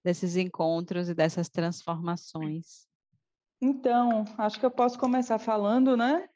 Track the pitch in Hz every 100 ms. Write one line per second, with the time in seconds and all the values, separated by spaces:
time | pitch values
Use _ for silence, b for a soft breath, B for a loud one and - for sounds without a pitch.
0 | 180 175 180 175 185 - 160 165 170 175
1 | 175 170 160 175 170 - 170 175 - 165
2 | 170 170 - 160 156 156 - - _ _
3 | _ _ _ _ _ _ 254 269 254 240
4 | 240 226 214 - 214 - 254 247 247 240
5 | 254 254 247 226 220 214 202 240 262 247
6 | 240 320 370